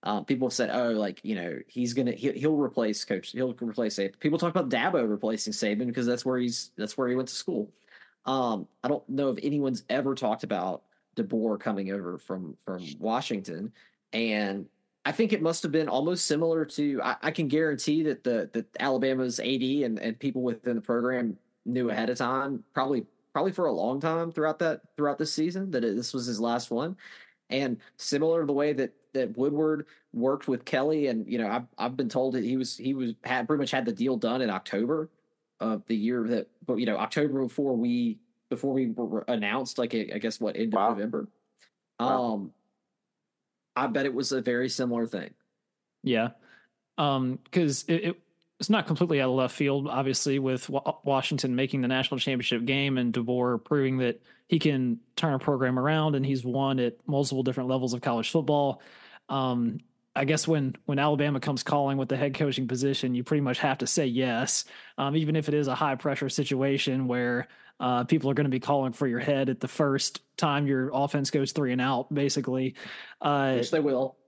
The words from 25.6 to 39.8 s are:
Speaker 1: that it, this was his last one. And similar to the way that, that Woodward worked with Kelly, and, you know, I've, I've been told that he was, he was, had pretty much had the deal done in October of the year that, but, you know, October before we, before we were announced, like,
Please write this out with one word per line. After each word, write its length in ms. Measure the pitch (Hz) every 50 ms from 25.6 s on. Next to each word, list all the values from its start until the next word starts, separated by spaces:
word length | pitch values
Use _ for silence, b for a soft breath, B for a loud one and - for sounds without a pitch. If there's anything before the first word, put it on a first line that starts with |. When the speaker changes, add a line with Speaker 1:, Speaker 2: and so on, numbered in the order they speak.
| 196 196 165
Speaker 1:
that 100 | 127 117
it, 140 | 113 98
this 180 | 110 120 - -
was 120 | 131 120
his 140 | 123 120 104
last 300 | 113 117 117 120 120 -
one. 260 | 117 117 139 165 190 B B B B B B B B B B _
And 280 | - 131 139 127 123 - B B B
similar 440 | - - - 143 143 156 160 165 170
to 60 | 160
the 60 | 143 143
way 220 | 139 147 151 143
that, 180 | 127 135 - - _ _ _ _
that 200 | 135 127 104 110 120
Woodward 480 | 131 147 147 147 156 156 156 151 147 b b b b b -
worked 340 | 117 117 131 143 143 - -
with 180 | 131 120 -
Kelly, 400 | - - 131 135 151 156 156 143
and, 200 | 135 120 113 107
you 120 | - 113 120
know, 100 | 113 101
I've, 180 | 107 123 123 - _ -
I've 180 | - 123 131
been 140 | 131 135 113
told 240 | - 127 131 135 123
that 100 | 131 107
he 140 | 117 127 131
was, 180 | 131 120 -
he 160 | - 117 131 139
was, 220 | 135 131 117 113 _ -
had 220 | - 127 127 123
pretty 140 | 113 151 143 143
much 80 | 127
had 160 | - 135 120
the 60 | 117 110
deal 260 | 95 117 135 131 113
done 240 | 104 117 120 131 131
in 80 | 110
October 580 | 98 92 - - - 98 113 123 151 156 156 160 _ _ _ _ _ _ _ _ _ _
of 220 | - 113 110 101 -
the 100 | _ 117
year 280 | 110 104 113 123 123 113 110
that, 200 | 120 110 - _ _ _ -
but, 80 | - 127
you 80 | 110 120
know, 140 | 113 104 -
October 440 | 107 - - 156 147 147 131 135 135
before 320 | 120 - - 143 139 131
we, 440 | 113 117 123 120 120 120 117 110 - _ _ _ _ _ _
before 240 | 127 117 - 139 131
we 140 | 135 131 117
were 360 | 110 117 120 98 95 107 - -
announced, 500 | 123 113 104 101 107 131 131 - -
like, 160 | -